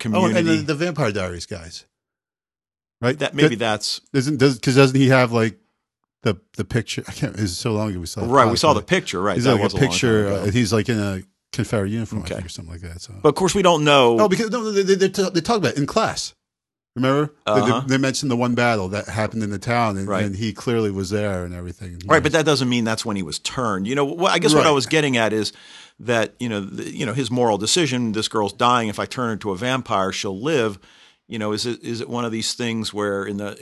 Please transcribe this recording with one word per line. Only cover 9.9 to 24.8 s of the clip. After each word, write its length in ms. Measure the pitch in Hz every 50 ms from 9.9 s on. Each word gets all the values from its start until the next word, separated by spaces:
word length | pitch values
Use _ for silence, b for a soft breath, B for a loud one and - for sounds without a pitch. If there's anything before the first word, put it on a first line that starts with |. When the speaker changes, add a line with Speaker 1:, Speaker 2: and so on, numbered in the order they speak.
Speaker 1:
picture, 360 | - - 135 117 110 107 104
Speaker 2:
ago. 80 | 101 98
Speaker 1:
uh, 160 | - 90 101
he's, 200 | 95 123 117 95
like, 160 | 113 107 98
in 120 | - 117 107
a 220 | 101 101 95 92 95 - _ _ _ _
Confederate 380 | - - 113 - 120 104 98 98
uniform, 320 | 107 113 110 - 110 104
I 40 | 80
Speaker 2:
Okay. 100 | 82 -
Speaker 1:
think, 100 | 107 90
or 40 | 85
something 220 | - - 85 82 87
like 80 | 87
that. 200 | 90 85 85 87
So. 140 | - - 95 95 -
Speaker 2:
But, 60 | 151
of 60 | 147
course, 200 | - 190 165 -
we 80 | 202 180
don't 200 | 180 170 151 147
know. 360 | 147 143 139 123 120 117 110
Speaker 1:
Oh, 100 | 214 190
because, 220 | 190 202 233 220
no, 200 | 214 240 220 214
they, 120 | 202 196 196
they, 120 | 185 196
they, 140 | 180 190 190
t-, 200 | - 208 190 180
they 100 | 190 165
talk 160 | 156 220 240
about 140 | 220 156 117 -
it 40 |
in 100 | 143 147
class. 480 | 143 - 220 214 113 73 - - - - _ _ _ _ _ _ _ _ _ _ _ -
Remember? 380 | 123 131 131 139 147 151 147 - _ _
They, 60 | 107
Speaker 2:
Uh-huh. 300 | 107 101 104 123 113 123
Speaker 1:
they, 60 | 139 131 131
they 20 |
mentioned 340 | 135 135 135 127 - 147 135
the 60 | 120
one 180 | 120 123 120 120
battle 320 | 120 120 120 113 104 92 92
that 180 | 101 101 - -
happened 340 | - 110 107 98 110 113 107
in 60 | 101
the 100 | 104 95
town, 380 | - 120 120 120 117 107 101
and, 100 | 95 98
Speaker 2:
Right. 160 | 104 98 92 104
Speaker 1:
and 100 | 101 95
he 180 | 101 117 107 98
clearly 360 | - - 131 117 113 110 104
was 180 | 95 98 95 87
there 340 | 107 104 104 101 95 90 90
and 100 | 87 90
everything. 460 | 87 90 87 85 - 101 90 87 85 90
Speaker 2:
Right, 120 | 113 156
Speaker 1:
Yeah. 20 | 151
Speaker 2:
but 100 | 127 151
that 140 | 147 160 147
doesn't 240 | 156 147 123 131 123
mean 160 | 123 120 110
that's 180 | 113 110 - -
when 120 | 113 101
he 40 | 98 87
was 140 | 76 73 -
turned. 460 | - - - 135 123 110 98 95 95
You 100 | 113 135
know, 200 | 143 143 139 170
wh-, 160 | 170 185 190
I 80 | 170 170
guess 140 | 180 - 156
what 100 | 147 131
I 60 | 160
Speaker 1:
Right. 60 | 147
Speaker 2:
was 100 | 135